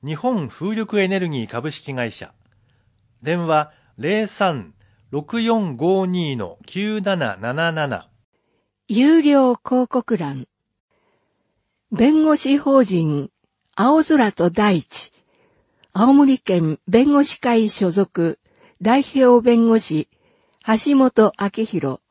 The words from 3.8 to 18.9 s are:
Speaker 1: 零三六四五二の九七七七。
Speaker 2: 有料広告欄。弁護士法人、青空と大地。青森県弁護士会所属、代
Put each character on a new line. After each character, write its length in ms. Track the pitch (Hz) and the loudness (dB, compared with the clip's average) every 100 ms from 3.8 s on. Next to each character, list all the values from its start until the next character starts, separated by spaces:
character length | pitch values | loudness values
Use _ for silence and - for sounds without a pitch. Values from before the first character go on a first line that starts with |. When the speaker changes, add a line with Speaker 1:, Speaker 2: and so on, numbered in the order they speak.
| _ - | _ -10
Speaker 1:
零 260 | 143 208 214 | -4 -4 -4
三 480 | - 196 143 85 _ _ _ _ | -2 -2 -2 -10 _ _ _ _
六 320 | 143 147 233 | -10 -6 -4
四 340 | 226 226 190 120 | -2 -2 -2 -4
五 300 | 160 190 185 | -2 0 -2
二 280 | 180 160 127 | -4 -4 -6
の 220 | 90 85 - | -8 -12 -14
九 360 | 180 208 214 | -8 -6 -4
七 360 | 202 185 127 95 | -4 -4 -4 -6
七 320 | 113 135 170 | -8 -4 -4
七。 380 | 160 147 120 - _ _ _ _ _ _ _ _ | -4 -6 -8 -12 _ _ _ _ _ _ _ _
Speaker 2:
有 340 | 220 269 330 | 0 4 4
料 320 | 294 285 262 | 4 4 2
広 340 | 240 - 254 247 | 0 -2 -2 -2
告 300 | 190 - 208 | -4 -4 -6
欄。 300 | 151 139 120 _ _ _ _ _ _ _ _ _ _ _ _ _ _ | -4 -8 -14 _ _ _ _ _ _ _ _ _ _ _ _ _ _
弁 320 | 202 254 311 | 0 2 4
護 120 | 311 302 | 2 0
士 220 | 254 285 | 0 0
法 260 | 277 269 | 2 2
人、 460 | 208 185 160 143 139 _ _ _ _ - | 2 0 -2 -4 -6 _ _ _ _ -2
青 280 | 233 311 | 2 2
空 280 | 311 311 220 | 2 2 2
と 180 | - 175 | 0 -2
大 320 | 170 208 180 | 2 0 0
地。 320 | - - - _ _ _ _ _ _ _ _ | -4 -16 -16 _ _ _ _ _ _ _ _
青 220 | 185 240 | 0 4
森 240 | 277 277 262 | 6 6 2
県 420 | - 180 160 156 - | 0 0 0 -4 0
弁 260 | 226 277 | 2 4
護 100 | 285 | 2
士 180 | 277 - | 0 -2
会 260 | 254 233 214 | 0 0 0
所 220 | - 190 | -2 -2
属、 500 | 175 196 - 165 - _ _ _ _ | 0 -2 0 -2 -4 _ _ _ _
代 240 | 180 | 0